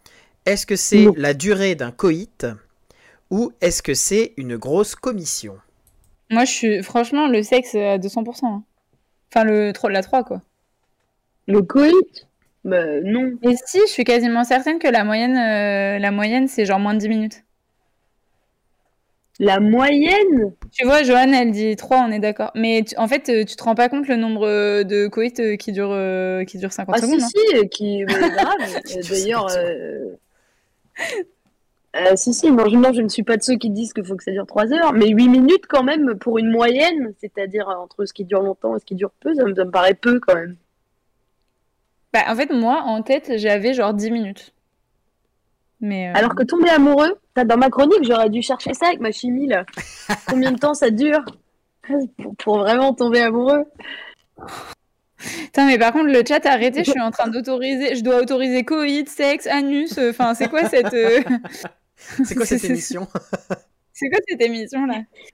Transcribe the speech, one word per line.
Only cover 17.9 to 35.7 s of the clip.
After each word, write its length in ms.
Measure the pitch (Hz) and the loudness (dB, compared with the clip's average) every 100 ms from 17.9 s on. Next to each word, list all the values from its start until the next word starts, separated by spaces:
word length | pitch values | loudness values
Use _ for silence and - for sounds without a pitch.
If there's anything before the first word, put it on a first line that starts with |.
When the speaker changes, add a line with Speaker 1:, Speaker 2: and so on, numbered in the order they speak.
| _ _ _ _ _ _ _ _ _ _ _ _ _ _ - | _ _ _ _ _ _ _ _ _ _ _ _ _ _ -2
Speaker 2:
La 200 | 202 196 | 2 4
moyenne ? 880 | 208 233 277 285 302 392 392 277 202 - - | 4 4 4 2 4 4 4 2 0 -6 -14
Speaker 3:
Tu 120 | - 247 | -4 2
vois, 180 | 294 | 4
Joanne, 300 | 269 247 262 | 4 4 6
elle 180 | 269 240 | 4 2
dit 240 | 208 220 214 | 0 -2 -4
trois, 220 | - 254 240 | 0 2 2
on 60 | |
est 80 | 214 | 0
d'accord. 320 | 208 208 - - | -4 -4 -6 -4
Mais 280 | 226 226 220 | 0 0 0
tu, 120 | - | -2
en 100 | 226 | -2
fait, 220 | 277 269 | -2 0
euh, 160 | 226 214 | -2 -2
tu 100 | - | -4
te 80 | |
rends 120 | - 220 | -2 2
pas 120 | 240 | 0
compte 200 | 277 277 | 0 -2
le 80 | 240 | -2
nombre, 280 | 226 220 214 | -2 -2 0
euh, 380 | 208 208 208 | 0 0 0
de 240 | 196 208 208 | 0 0 -2
coïts, 320 | 214 233 240 | -2 -4 -2
euh, 160 | 226 208 | -2 -4
qui 160 | - | -6
durent, 220 | 196 202 | -6 -4
euh, 500 | 202 190 185 185 185 | -2 -2 -2 -4 -4
qui 140 | 185 185 | -6 -8
durent 160 | 190 | -10
cinquante 220 | - 196 220 | -8 -4 -2
Speaker 2:
Ah, 40 | |
Speaker 3:
secondes, 200 | 233 311 | 0 0
Speaker 2:
si, 40 | 240 | 0
Speaker 3:
hein. 40 | 403 440 | 2 4
Speaker 2:
si, 40 | 277 | 4
et 120 | 202 | 2
qui, 340 | - 208 202 196 | -2 -6 -4 -2
mais 80 | |
Speaker 3:
<laughs> 220 | 196 165 190 | 0 0 0
Speaker 2:
grave. 460 | 269 403 220 180 - | 0 0 -4 -8 -10
Speaker 1:
Qui 140 | 185 | -10
Speaker 2:
Et 20 | |
Speaker 1:
durent 140 | 175 190 | -6 -4
Speaker 2:
d'ailleurs, 340 | 196 233 196 | -2 -2 -2
Speaker 1:
cinquante 180 | 180 175 | -2 -4
secondes. 500 | 160 156 143 117 87 _ _ _ _ _ _ _ - | -6 -8 -10 -12 -14 _ _ _ _ _ _ _ -10
Speaker 2:
euh, 160 | - 466 359 _ _ _ _ _ _ 151 | -8 -8 -10 _ _ _ _ _ _ 0
euh, 200 | 180 190 | 2 2
si, 160 | - | 0
si, 180 | 240 320 | 0 4
non, 160 | 247 214 | 4 6
je, 60 | 233 | 6
non, 160 | 247 | 4
je 80 | 240 | 4
ne 60 | 220 | 0
suis 160 | - | -2
pas 140 | 208 226 | -2 -2
de 40 | |
ceux 140 | - 247 | 0 -2
qui 140 | 226 | -2
disent 240 | 202 226 | -4 -6
qu'il 120 | - 185 | -8 -8
faut 100 | 190 | -8
que 60 | |
ça 80 | - | -6
dure 140 | 196 196 | -6 -4
trois 260 | - 220 | -2 0
heures, 180 | 311 330 | 2 2
mais 140 | 226 214 | 4 4
huit 220 | 214 247 | 6 6
minutes 360 | 254 262 381 | 6 6 4
quand 140 | - | 2